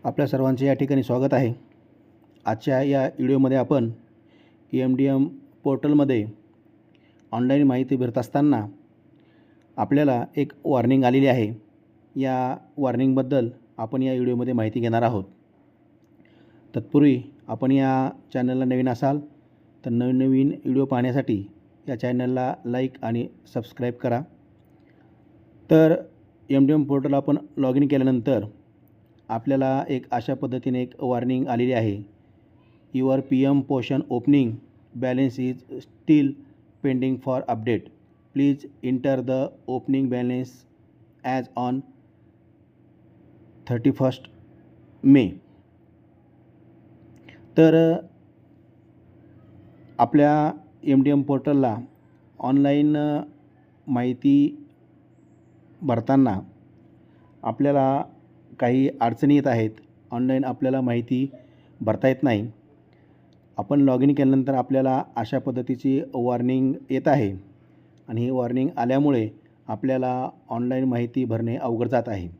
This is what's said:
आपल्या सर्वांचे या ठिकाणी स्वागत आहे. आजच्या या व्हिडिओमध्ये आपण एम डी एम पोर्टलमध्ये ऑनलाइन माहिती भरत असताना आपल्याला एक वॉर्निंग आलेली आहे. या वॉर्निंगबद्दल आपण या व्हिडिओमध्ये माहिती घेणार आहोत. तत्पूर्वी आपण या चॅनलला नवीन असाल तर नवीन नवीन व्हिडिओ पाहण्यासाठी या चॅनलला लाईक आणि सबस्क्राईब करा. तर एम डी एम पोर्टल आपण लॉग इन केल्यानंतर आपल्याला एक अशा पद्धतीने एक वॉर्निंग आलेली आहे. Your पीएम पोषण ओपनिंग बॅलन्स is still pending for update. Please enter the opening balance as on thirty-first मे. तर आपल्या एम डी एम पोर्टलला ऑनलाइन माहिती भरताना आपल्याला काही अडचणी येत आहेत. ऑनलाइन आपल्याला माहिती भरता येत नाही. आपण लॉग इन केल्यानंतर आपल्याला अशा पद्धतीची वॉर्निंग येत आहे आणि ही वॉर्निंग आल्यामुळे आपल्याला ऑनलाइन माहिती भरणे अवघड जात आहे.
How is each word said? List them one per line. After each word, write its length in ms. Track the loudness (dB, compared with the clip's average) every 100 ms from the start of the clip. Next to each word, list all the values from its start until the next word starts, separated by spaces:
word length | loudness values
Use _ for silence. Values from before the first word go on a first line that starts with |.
आपल्या 220 | -4 -2 -2
सर्वांचे 400 | 0 0 0 0
या 80 |
ठिकाणी 280 | 0 0 0
स्वागत 320 | 0 -2 2
आहे. 200 | 2 0 -4 -14 _ _ _ _ _ _ _
आजच्या 380 | -6 -4 -2 0
या 240 | 2 0 -2
व्हिडिओमध्ये 500 | -2 0 2 2 2
आपण 340 | 2 0 0 -6 _ _ _ _ _ _ _
एम 240 | -2 0 2
डी 80 |
एम 240 | 2 2 0 -4 -20 _
पोर्टलमध्ये 600 | -4 -2 2 2 2 0 -2 -10 _ _ _ _ _ _ _ _ _
ऑनलाइन 300 | -2 2 4
माहिती 340 | 4 2 -2 -2
भरत 220 | -2 -2
असताना 480 | -2 0 2 2 -2 -12 _ _ _ _ _ _ _ _ _ -6
आपल्याला 480 | 0 2 2 0 -2 -4
एक 160 | -6 -6
वॉर्निंग 400 | -2 0 2 4
आलेली 220 | 4 4 4
आहे. 280 | 2 0 -6 -16 _ _ _ _ -6
या 360 | -4 -2 -4 -6 -14 -4
वॉर्निंगबद्दल 680 | -2 0 2 0 0 0 -2 -8 _ -12
आपण 240 | -6 -4
या 100 | -2
व्हिडिओमध्ये 380 | -2 -2 -2 -2
माहिती 280 | -2 -2 -2
घेणार 220 | 0 2
आहोत. 220 | 0 -2 -8 _ _ _ _ _ _ _ _ _ -20 _ _ -20 _ -12
तत्पूर्वी 460 | 0 4 4 2 -4 -20 -14
आपण 220 | -4 0
या 400 | 2 2 0 -2 -8 _
चॅनलला 300 | -4 -2 -2
नवीन 240 | -2 0 -2
असाल 300 | 0 -2 -2 -8 -20 _ _ _ _
तर 60 | -4
नवीन 260 | -2 0 2
नवीन 320 | 2 2 2
व्हिडिओ 360 | -2 -2 -2
पाहण्यासाठी 680 | 0 0 0 -2 -2 -4 -6 -18 _ _ -10
या 80 | -6
चॅनलला 580 | -4 -2 -2 -2 -4 -6
लाईक 280 | -6 -4 -4 -6
आणि 260 | -6 -6 -6 -14 -12
सबस्क्राईब 400 | -10 -10 -8 -8
करा. 260 | -4 -4 -4 -6 -20 _ _ _ _ _ _ _ _ _ _ _ -20 2
तर 240 | 6 6 2 -4 _ _ _ -2
एम 160 | 2 4
डी 60 |
एम 120 | 2
पोर्टल 300 | 0 -2 0
आपण 220 | -2 0 -4 -4 -4
लॉग 200 | 0 2
इन 120 | 2
केल्यानंतर 560 | 2 0 0 0 -2 -4 -14 _ _ _ _ _ _ -8
आपल्याला 560 | -6 -2 -2 0 -2 -4
एक 220 | -6 -4
अशा 240 | -6 -4
पद्धतीने 480 | -6 -6 -6 -4 -4
एक 100 | -6 -6
वॉर्निंग 480 | -4 -2 -2 -2 -2
आलेली 260 | -2 0
आहे. 460 | 0 -2 -4 -12 _ _ _ _ _ _ _ _ -2
Your 200 | 0 0
पीएम 400 | 0 0 2 2
पोषण 400 | 0 -4 -2 -4 -2
ओपनिंग 420 | -4 2 2 2 -4 -16 _ _ -6
बॅलन्स 440 | -4 0 -2 -2
is 140 | -6 -6 -12
still 540 | -18 -18 _ 2 4 4 -2 -18 _ _ _
pending 300 | -2 0 -2
for 260 | -2 -4 -4 -4
update. 400 | -4 -2 -2 -4 -20 _ _ _ 0
Please 540 | 0 0 -8 -10 -6
enter 260 | -2 0 -2
the 300 | -2 -2 -4 -8 -10
opening 400 | -8 -2 -2 0
balance 400 | -2 -2 -4 -8 -14 _ _ _ _ _ _
as 440 | -6 -6 -6 -6 -4
on 120 | -4 -8 -20 _ _ _ _ _ _ _ _ _ _ _ _ -20 -20 -20 -20 -6
thirty-first 580 | 0 0 0 -2 -2 -18 -20 -20 -20 -20 -20 -20 -2
मे. 240 | 6 6 6 -4 _ -20 _ _ _ _ _ _ _ _ _ _ -20 -20 -20 -20 -20 -20 -20 -20 -4 4
तर 400 | 6 6 4 0 -6 _ _ _ _ _ _ _ _ _ -20 -20 -20 -20 -20 -20 -20 -20 -18 -2
आपल्या 540 | 2 4 4 4 0 -4 -18 _
एम 180 | 2 4
डी 80 | 4
एम 120 | 2
पोर्टलला 560 | 2 -2 0 2 0 -2 -10 _ _ _ _ -10
ऑनलाइन 580 | 0 2 4 4 2 2 -2 -4 -8 -20 _ _ _ _ -6
माहिती 800 | -4 -2 0 2 4 2 -2 -20 _ _ _ _ _ _ _ _ -20 _ -8
भरताना 580 | -2 -2 2 2 2 0 -8 -20 -20 -20 -20 -20 _ _ _ _
आपल्याला 640 | -8 -2 0 2 2 0 -6 -16 _ -20 -20 -4
काही 300 | 0 2 0 0
अडचणी 340 | -2 2 4
येत 120 | 4 4
आहेत. 240 | 0 -2 -6 -20 _ _
ऑनलाइन 340 | -4 0 0
आपल्याला 360 | -2 -2 -2 0
माहिती 500 | 0 -2 -2 -4 -4 -8 -20 -20 _ -6
भरता 280 | -4 0 0
येत 140 | 2
नाही. 280 | 0 0 -4 -12 _ _ _ _ _ _ _ _ _ -12
आपण 240 | -2 2
लॉग 220 | 4 4
इन 80 | 2
केल्यानंतर 440 | 4 2 2 0
आपल्याला 500 | -2 0 0 2 0 -4 -6
अशा 220 | -4 -4
पद्धतीची 640 | -4 -6 -6 -4 -2 -2 -4
वॉर्निंग 600 | -4 -2 0 0 0 0 -2 -4
येत 180 | -2 2
आहे 280 | 2 0 -4 -16 -20 _ _ _ _ -10
आणि 120 | -4
ही 100 | -2
वॉर्निंग 380 | -2 -2 -2 -2 -2
आल्यामुळे 520 | 0 2 2 0 -2 -8 _ _ -12
आपल्याला 640 | -6 -2 -2 -2 -4 -8 -12 _
ऑनलाइन 360 | -6 -4 -2
माहिती 400 | -2 -2 -2 -4
भरणे 320 | -4 -4 -4 -4
अवघड 320 | -4 -4 0
जात 140 | -2 -2
आहे. 220 | -8 -10 -16